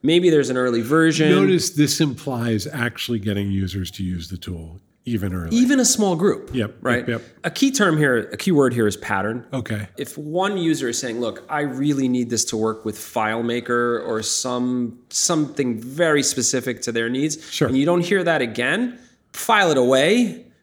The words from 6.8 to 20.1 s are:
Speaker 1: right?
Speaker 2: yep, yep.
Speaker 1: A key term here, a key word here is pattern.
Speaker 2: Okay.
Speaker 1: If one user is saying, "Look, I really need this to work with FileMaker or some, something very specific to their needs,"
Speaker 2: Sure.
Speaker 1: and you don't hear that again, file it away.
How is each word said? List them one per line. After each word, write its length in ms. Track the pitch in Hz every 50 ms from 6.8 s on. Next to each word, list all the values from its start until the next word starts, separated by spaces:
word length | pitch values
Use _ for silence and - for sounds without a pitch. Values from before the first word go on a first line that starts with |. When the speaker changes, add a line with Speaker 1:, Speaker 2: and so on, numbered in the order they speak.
Speaker 1:
right? 180 | - 127 120 123
Speaker 2:
yep, 80 | 120
yep. 140 | - 117 113 - - - _ -
Speaker 1:
A 60 | 170
key 180 | - - 269 277
term 260 | 269 - 208 185 160
here, 320 | 151 151 135 123 113 104 -
a 60 | 107
key 140 | 107 - 190
word 220 | 175 143 135 127 120
here 140 | 120 110
is 80 | 104 101
pattern. 500 | - - - 107 98 95 107 113 123 113 -
Speaker 2:
Okay. 360 | - 131 113 - 110 104 104 - -
Speaker 1:
If 200 | - 143 - -
one 400 | 147 151 151 156 180 190 202 202
user 300 | 190 170 160 156 131 131 120
is 80 | 117
saying, 220 | - - 123 110 120
"Look, 240 | 120 110 98 - - -
I 120 | 151 147
really 460 | 147 139 123 131 143 147 143 135 135
need 220 | 127 123 123 120 113
this 160 | 120 110 -
to 120 | - -
work 280 | 110 110 110 107 110 -
with 120 | 110 104
FileMaker 1080 | - - - - 113 110 107 110 117 120 117 120 120 120 123 120 120 120 120 120 113 -
or 140 | - 110 110 107
some, 760 | - - - - 127 123 123 123 123 123 123 120 113 113 - _ _
something 680 | - - - - 170 156 151 139 - - 139 123 117 110
very 420 | 117 127 135 156 175 160 151 147 135
specific 580 | - - 131 117 - - 127 120 131 120 - -
to 80 | 123 113
their 160 | 117 113 117
needs," 280 | 123 131 147 156 151 - - -
Speaker 2:
Sure. 160 | - - 156
Speaker 1:
and 100 | 117 127
you 80 | 135 143
don't 160 | 165 175 180 170
hear 180 | 175 202 190 175
that 180 | 170 160 147
again, 560 | 127 117 107 117 120 131 160 208 254 240 - - - _ _ _ _ _ -
file 360 | - - - 226 208 196 170
it 60 | 151
away. 680 | 135 123 123 135 131 143 165